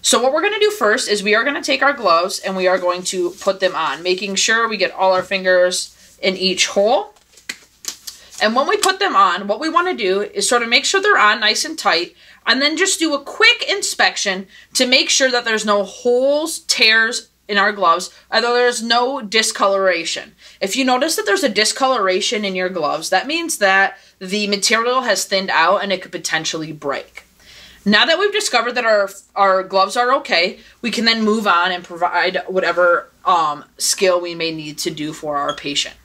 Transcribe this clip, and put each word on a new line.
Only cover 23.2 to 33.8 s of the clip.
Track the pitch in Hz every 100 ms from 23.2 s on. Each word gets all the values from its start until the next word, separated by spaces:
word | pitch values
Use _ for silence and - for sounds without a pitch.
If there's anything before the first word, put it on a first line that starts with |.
| 233
means | 320 339 -
that | 196 190 196 - _ _
the | 185 208 202
material | 202 196 226 233 254
has | 247 190 -
thinned | 190 190
out | 131 165 196
and | 196
it | 185
could | -
potentially | 175 - 160 160 165 156
break. | 151 139 127 - - _ _ - - - -
Now | 196 208 247
that | 330
we've | 415
discovered | 403 415 240 233 247
that | 226
our, | 208 196 - _ -
our | 196 190
gloves | 185 190 196 247
are | 247 277
okay, | - 180 180 - - _
we | 233
can | 208
then | 226 226
move | 214 220 202
on | 175 180
and | 180
provide | 180 170 175 175 175 185 -
whatever, | 185 170 170 175 170 - _ 180
um, | 175 156 147 -
skill | -